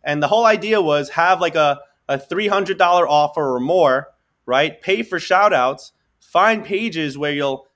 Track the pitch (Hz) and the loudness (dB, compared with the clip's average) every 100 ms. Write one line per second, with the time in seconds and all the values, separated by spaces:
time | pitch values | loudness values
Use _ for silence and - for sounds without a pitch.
0 | 147 147 147 220 233 214 208 214 160 147 | -4 -2 0 2 2 2 0 0 2 -2
1 | 139 - 170 180 170 156 151 143 - _ | -2 0 2 2 0 0 0 0 -8 _
2 | - 139 - 175 208 196 190 185 180 180 | -6 -6 -4 -4 -2 -2 -2 0 2 4
3 | 165 147 147 156 143 123 135 185 147 131 | 4 2 0 -2 -2 -2 0 2 2 0
4 | 143 _ _ _ - 131 156 151 - 202 | -4 _ _ _ -2 0 0 -4 -4 -4
5 | 226 175 - 185 208 156 127 143 - _ | -4 -8 0 2 4 2 0 -4 -14 _
6 | _ _ _ 170 208 220 220 202 226 165 | _ _ _ 0 2 0 -4 -6 -6 -6
7 | 151 139 147 143 143 135 _ | -6 -4 -6 -4 -4 -6 _